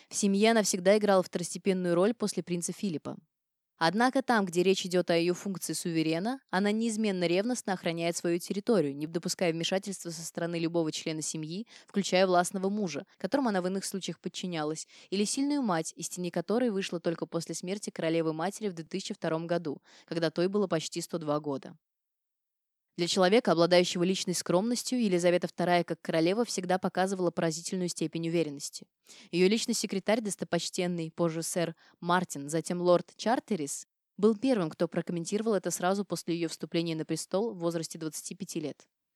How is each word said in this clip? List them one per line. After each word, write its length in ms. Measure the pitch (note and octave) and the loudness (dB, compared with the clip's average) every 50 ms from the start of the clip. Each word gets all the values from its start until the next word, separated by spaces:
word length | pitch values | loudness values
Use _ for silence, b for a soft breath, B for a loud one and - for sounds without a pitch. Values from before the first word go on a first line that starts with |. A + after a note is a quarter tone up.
| b b | b b
В 60 | - | -4
семье 380 | - - G3 G3 G3 G#3+ A3 | 0 2 2 4 4 6 6
она 100 | A#3 A3+ | 6 4
всегда 340 | G3 - - F#3+ F3 F#3+ G#3 | 4 2 0 2 4 4 4
играла 260 | G#3+ G#3 G3+ G3 F#3 | 6 6 4 4 4
второстепенную 720 | F3 - - F3+ F3 - - F3+ - G3+ F#3 F#3 F3+ F3 F3 | 4 2 -2 -6 -6 -6 -8 -4 -2 0 0 0 0 2 4
роль 200 | E3+ F#3 A3+ A#3+ | 4 4 4 2
после 280 | - G#3+ G3 - F#3+ | 0 -4 -4 -4 -4
принца 300 | E3 - F3 E3+ E3+ - | -4 -4 -4 -4 -4 -6
Филиппа. 460 | F3 - - G3 D#3 C#3 - C3+ C#3 - - _ _ _ _ _ _ _ _ _ _ | -6 -6 -4 -4 -4 -6 -8 -10 -12 -12 -16 _ _ _ _ _ _ _ _ _ _
Однако 460 | - E3 E3 E3+ A3 A#3+ C4 - C4+ | 2 2 2 4 4 4 4 4 2
там, 240 | C4 - B3 G#3+ G3 | 2 2 2 2 2
где 160 | F3+ D#3+ F3+ | 2 2 2
речь 240 | F3 F#3+ F#3+ - - | 4 4 4 2 0
идёт 240 | F#3 F3 F3+ E3+ - | 0 0 2 2 4
о 60 | E3+ E3+ | 4 4
её 160 | E3+ F3 F3+ | 4 2 0
функции 400 | E3+ - G3+ F#3 E3 - - D#3+ | -2 -4 -6 -6 -6 -6 -6 -6
суверена, 680 | - - F3+ E3 D#3+ D#3 D#3+ D#3+ E3 F#3+ A3+ C4 C4+ _ _ | -4 -4 -2 0 0 0 0 0 -2 -2 -4 -6 -8 _ _
она 220 | - F#3 G3+ G#3 | -2 0 2 2
неизменно 540 | G#3 A3 A3+ A#3 G#3+ G#3+ A3 G#3 F#3+ F3+ F3 | 2 0 0 -2 0 0 0 0 0 0 2
ревностно 480 | E3 E3+ F#3 G3+ B3 B3+ - - G#3 F#3+ | 2 2 2 2 0 -2 -4 -4 -4 -4
охраняет 420 | - - F3 E3 E3+ E3+ E3+ E3+ | -2 -2 -4 -2 0 -2 -2 -2
свою 220 | - - F3 E3+ F3 | -2 0 0 0 0
территорию, 580 | - - F#3+ G3 - - A#3 F#3+ D3 C#3+ C#3 | -2 -4 -6 -2 0 2 4 4 4 2 -2
не 100 | C#3+ D3+ | -4 -6
допуская 460 | D#3+ E3 E3+ - F#3 - - F#3+ E3+ | -6 -4 -4 -4 -4 -2 0 0 0
вмешательства 560 | D#3+ E3 E3+ - F#3 G3 - G3+ F#3 - - E3+ | 0 0 -2 -2 -2 -2 -2 -6 -10 -10 -10 -12
со 160 | E3 E3 E3 | -12 -10 -12
стороны 340 | - - F3 E3+ E3+ E3+ E3 | -12 -8 -6 -6 -4 -2 -2
любого 320 | E3 D#3+ E3+ E3+ D#3+ D#3 | -2 0 0 0 0 0
члена 300 | - - - E3+ D#3+ D#3 | -2 -4 -4 -6 -4 -4
семьи, 460 | D3+ - - D#3+ D#3 D#3 E3 G3 A#3 B B B B | -6 -6 -6 -6 -8 -8 -8 -10 -10 B B B B
включая 400 | - - G3+ F#3 - F#3+ F3+ G3 | -4 -4 -2 0 2 4 4 4
властного 440 | F#3 F3+ F3 F3+ - - G3 F#3 G3 | 6 6 4 4 2 -2 -2 -2 -2
мужа, 340 | G3+ G#3+ G#3 E3+ C#3+ C#3 - b b _ | 0 -2 -2 -4 -4 -8 -10 b b _
которому 320 | - F#3+ - C#4+ C4+ A#3 | -4 0 0 0 2 2
она 100 | G3+ F#3 | 0 0
в 60 | F3 | 0
иных 180 | F#3 F#3+ G3 F#3 | -2 -2 -4 -4
случаях 360 | - - F#3+ - - E3 - | -6 -6 -6 -6 -8 -8 -8
подчинялась, 680 | - F#3 - - - F3+ F3 D#3+ D3+ D3+ D#3+ D#3 - B B B B B | -10 -10 -8 -8 -6 -4 -4 -2 -2 -2 -4 -6 -10 B B B B B
или 140 | F#3+ G3 G#3 | -2 0 0
сильную 360 | G3 - - C#4+ C#4+ D4 C#4+ | 0 0 0 0 0 0 0
мать, 320 | C4 G#3+ E3+ D#3+ D#3+ - - | 2 2 2 0 0 -4 -8
из 120 | - E3+ - | -10 -10 -10
тени 220 | - F3+ F3+ F3 | -6 -6 -6 -4
которой 400 | - F3+ E3 - G3+ A#3+ B3+ A#3+ | -2 -2 -2 0 0 2 2 2
вышла 280 | G3 G3 F#3 - F#3+ E3+ | 0 -2 -4 -4 -6 -4
только 280 | - F3 E3 - E3 | -2 -2 -2 -2 -4
после 280 | - - E3+ E3 - E3+ | -4 -4 -4 -4 -4 -8
смерти 360 | - - F3 G3 G#3 - - | -8 -6 -6 -6 -6 -6 -8
королевы-матери 800 | - - E3 D#3+ E3 E3 D#3+ D#3+ D#3 D#3+ E3 F#3+ - - G#3+ G3+ | -6 -4 -2 0 0 2 0 0 -2 -2 -4 -4 -4 -4 -6 -6
в 40 | |
две 120 | F3 E3 D#3+ | -6 -8 -8
тысячи 280 | - - F#3+ - - | -8 -8 -8 -6 -8
втором 340 | G#3 - - E3 D#3+ E3 E3+ | -8 -6 -4 -2 -2 -2 -2
году, 360 | E3+ F3 E3+ E3+ D#3 C3 - b b b b b | -2 -2 -2 -2 -4 -6 -8 b b b b b
когда 240 | - E3 E3+ E3 D#3 | -8 -4 -2 -2 0
той 180 | - F3 E3+ G3 | 0 0 0 0
было 180 | G3 G#3 G3+ | 2 0 0
почти 360 | F3+ G3 E3+ - - - E3+ | 0 0 -2 -2 -4 -6 -8
сто 160 | E3 - - E3 | -6 -6 -6 -4
два 220 | D#3+ D3 D3 D3+ | -2 -2 -2 -2
года. 360 | D3 D3 C3+ C3 - - D#3 - _ _ _ _ _ _ _ _ _ _ _ _ _ _ _ _ _ _ _ _ _ _ _ - | -2 -4 -6 -6 -8 -12 -18 -20 _ _ _ _ _ _ _ _ _ _ _ _ _ _ _ _ _ _ _ _ _ _ _ -4
Для 100 | F3 E3+ | -4 0
человека, 440 | - G3+ F#3 F3+ G3+ A#3+ - G#3 | 4 4 6 6 6 6 6 4
обладающего 500 | E3 E3 E3+ E3+ F3 F3+ F#3 - - F#3 | 4 6 6 6 6 6 6 4 2 0
личной 320 | F3 F#3 F#3+ - - F#3+ F3 | 2 2 2 0 -2 -2 -4
скромностью, 680 | - - - D#3+ F3+ G#3+ A#3 B3 A3+ - - B3+ B3 | -2 0 2 2 2 2 0 -2 -4 -4 -2 0 0
Елизавета 460 | A#3 G3+ F3+ F3 F3 F3+ F3 F3 F#3 F3 | 2 2 2 4 4 4 4 4 2 -2
вторая 340 | - - F3 F3 F3 F3 | -2 -2 2 2 4 2
как 200 | E3+ - E3+ - | 2 0 -4 -6
королева 420 | - - E3 E3 D#3+ E3+ G3 A3+ A#3+ | -4 -2 0 2 4 4 2 2 0
всегда 340 | - - G3 F3+ F3 F3+ F#3+ | -2 -4 -4 -2 0 0 0
показывала 520 | - F#3 - F3+ F#3 G3 G3+ F#3 F3+ E3+ | 0 -2 0 0 0 0 0 0 0 0
поразительную 580 | - F#3 E3+ E3 D#3 E3 E3+ - F#3+ F#3 F3+ F3 | 0 0 0 -2 -2 -4 -6 -6 -4 -4 -2 -4
степень 400 | - - E3+ D#3 - E3 E3 E3 | -2 -4 -4 -4 -4 -4 -4 0
уверенности. 580 | E3 F3 D#3+ D3+ C#3+ C#3+ - - - - - - _ _ B B B B B B | 0 0 0 0 -4 -8 -12 -12 -12 -16 -18 -20 _ _ B B B B B B
Её 180 | - E3+ F#3 F#3+ | 2 4 6 6
личный 240 | G#3+ A3+ - B3 | 4 4 0 -2
секретарь, 480 | A3 - - G#3 G#3 F#3+ - - G#3+ B3 | -2 -2 -2 -2 -4 -2 0 2 0 2
достопочтенный, 880 | A3 G3+ - - - - - E3+ - - - - F3+ F3+ F3+ E3+ D#3+ D#3+ | 0 -2 -6 -6 -4 -2 -2 -2 -2 -4 -4 -2 -2 -2 -2 -2 -4 -6
позже 320 | - - F3 E3 D#3 E3 | -2 0 0 0 0 -2
сэр 320 | D#3+ - - F3+ E3 E3 E3 b b b b _ | -4 -4 -2 -2 -2 -2 -4 b b b b _
Мартин, 500 | - F3 F3 F#3 F3+ - - C#3+ C#3 C#3+ | 0 2 2 2 2 -2 -6 -10 -6 -4
затем 320 | D#3 E3 D#3 - F3+ F3 | -4 -4 -2 -2 -4 2
лорд 280 | F3 F3 F3 E3+ F3 - - | 4 6 6 6 4 0 -10
Чартерис, 720 | - - G#3+ A#3+ D4 - - G#3+ E3 C#3+ C#3+ - - - - _ _ _ _ _ - | -4 0 0 0 0 0 -2 -4 -4 -4 -6 -8 -10 -12 -16 _ _ _ _ _ 2
был 180 | G3 A3 A3+ | 2 2 4
первым, 320 | G3+ A#3+ C4+ B3+ G#3 E3+ D#3 | 2 2 2 2 2 0 -2
кто 200 | - - F3 E3 | -2 -2 -2 0
прокомментировал 680 | - F3 E3 - F3+ E3+ E3+ - F#3+ G#3 A3 A3+ G#3+ | 0 -2 -4 -2 -4 -4 -4 -2 -2 -2 0 0 0
это 160 | F#3 - F3+ | 0 0 -2
сразу 340 | - - F3+ F3+ G3 G3+ G3 | -2 0 0 0 0 0 -2
после 300 | - F3 E3 - - E3 | -4 -6 -6 -4 -4 -2
её 160 | E3+ E3+ D#3+ | -2 -2 -4
вступления 440 | - - - D#3+ - E3+ E3+ E3+ D#3+ | -6 -8 -8 -4 -2 -2 0 0 -2
на 120 | D#3 D3+ | -4 -4
престол 480 | - D#3+ D#3 - - - F#3+ A3 A#3 G#3+ | -4 -4 -4 -4 -2 -2 -2 -2 -2 -4
в 60 | F3+ | -4
возрасте 380 | E3 E3+ E3+ E3+ D#3+ - - E3 | -4 -2 -2 -2 -6 -8 -10 -10
двадцати 360 | D#3 D#3 - - - - F3+ | -10 -8 -8 -10 -12 -12 -12
пяти 260 | - F#3+ - - E3+ | -12 -12 -10 -8 -6
лет. 260 | D3+ C#3 - - - _ _ _ _ _ _ | -6 -8 -8 -12 -18 _ _ _ _ _ _